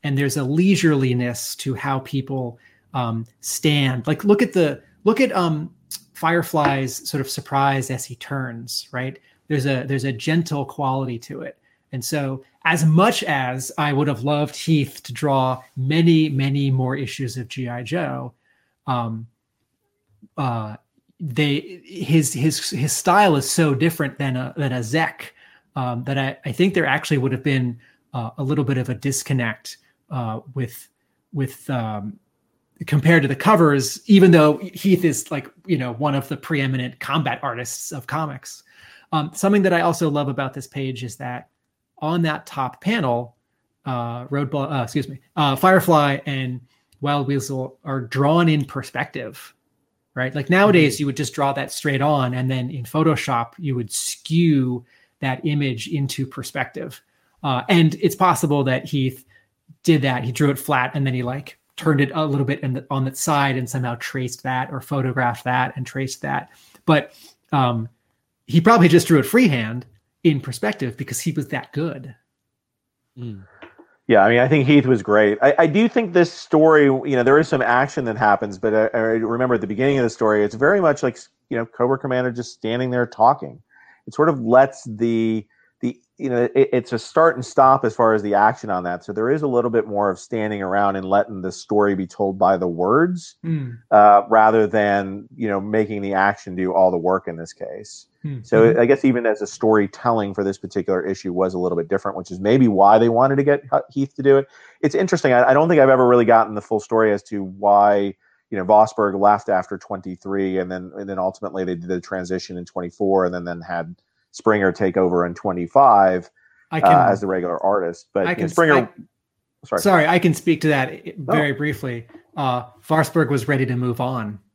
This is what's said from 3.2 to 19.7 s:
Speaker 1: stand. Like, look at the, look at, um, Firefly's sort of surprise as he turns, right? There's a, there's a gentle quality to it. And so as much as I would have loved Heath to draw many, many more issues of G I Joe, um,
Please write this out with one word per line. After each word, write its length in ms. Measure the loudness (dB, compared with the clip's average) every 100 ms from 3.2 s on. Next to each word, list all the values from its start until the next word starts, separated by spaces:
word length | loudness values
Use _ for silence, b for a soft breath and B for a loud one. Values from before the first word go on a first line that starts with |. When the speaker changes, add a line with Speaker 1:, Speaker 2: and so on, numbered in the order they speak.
| -8 _
Speaker 1:
stand. 680 | -12 -2 0 0 0 -2 -4
Like, 180 | -2
look 180 | 2 2
at 100 | 2
the, 300 | 2 0 -2 b b
look 160 | -2 2
at, 120 | 0
um, 400 | 0 -2 -2 -8 _ _ -20 _
Firefly's 960 | -4 -2 0 0 0 0 -2 -6 -8 -8
sort 100 | -8
of 80 | -6
surprise 640 | -10 -4 0 0 0 -4
as 140 | -8
he 100 | -10
turns, 720 | -16 -10 -8 -8 -12 -12 -12 -10
right? 260 | -10 -10 -12 _ _ _
There's 180 | -4 -2
a, 160 | -4
there's 220 | -4 -4
a 80 | -4
gentle 520 | -6 -2 -2 -2 -6
quality 540 | -8 -6 -4 -2 -6 -8
to 240 | -12 -14
it. 160 | -14 -18 _ _ _
And 140 | -12
so 400 | -6 -6 -6 -8 b b
as 200 | 0 2
much 400 | 4 6 4 2
as 480 | -4 -4 -4 -6 -8 -4
I 140 | -2
would 140 | 0 -2
have 160 | -2
loved 320 | -2 -2 -4
Heath 480 | -6 0 0 0 -8
to 100 | -16
draw 480 | -6 -2 0 0 -4 -10 -8
many, 520 | -2 2 4 4 2
many 420 | -2 -2 -2 0
more 260 | 0 -2 -4
issues 400 | -8 -8 -8 -8
of 120 | -12
G 200 | -10 -10
I 140 | -10
Joe, 500 | -8 -6 -6 -8 -12 _ _ _ _ _ -6
um, 400 | -6 -4 -10 -14 _ _ _ _